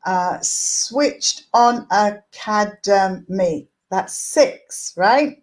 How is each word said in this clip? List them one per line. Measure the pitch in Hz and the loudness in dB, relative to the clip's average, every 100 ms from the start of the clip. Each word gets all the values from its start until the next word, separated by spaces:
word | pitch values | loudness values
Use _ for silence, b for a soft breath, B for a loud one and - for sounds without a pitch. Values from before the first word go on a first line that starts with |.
uh, | 180 185 180 170 | -2 -2 -2 -4
switched | - - - - - 233 294 - - - - | -6 -4 -4 -4 -4 0 0 0 -4 -4 -2
on | 233 240 240 - | 4 4 2 0
academy, | 185 208 208 _ - - 214 208 208 - 196 190 185 - 190 180 156 139 _ _ | 2 2 -2 _ -16 -4 -2 -2 -4 0 2 2 -2 -8 -2 -2 -2 -8 _ _
that's | 190 185 | -6 -4
six, | - - - 285 - _ - - - | -8 -6 2 2 2 _ -14 -14 0
right? | 190 254 302 - | 2 4 2 -4